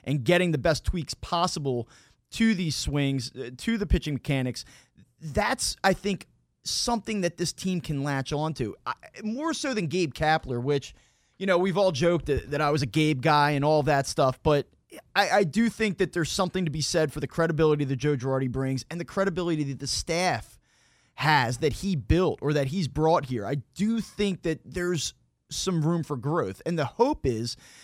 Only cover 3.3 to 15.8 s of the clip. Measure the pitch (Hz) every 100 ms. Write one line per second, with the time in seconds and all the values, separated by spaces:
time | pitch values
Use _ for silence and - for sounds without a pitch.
3.3 | 120 123 127 - 226 196 139 151 139 -
4.3 | 139 127 117 - - _ _ - _ 156
5.3 | 165 214 254 - - 196 190 202 190 -
6.3 | _ _ _ - - - 233 214 208 175
7.3 | - 175 - 190 180 - 143 143 139 131
8.3 | 147 156 151 113 - - - - - 214
9.3 | 240 320 269 285 214 165 175 165 - 156
10.3 | 160 131 120 127 143 - - _ _ _
11.3 | - 190 175 190 180 190 135 165 175 -
12.3 | 135 - 143 151 151 127 156 156 139 147
13.3 | 147 147 147 143 156 143 139 139 - 135
14.3 | - 160 147 - _ _ - - 196 190
15.3 | 202 170 196 233 -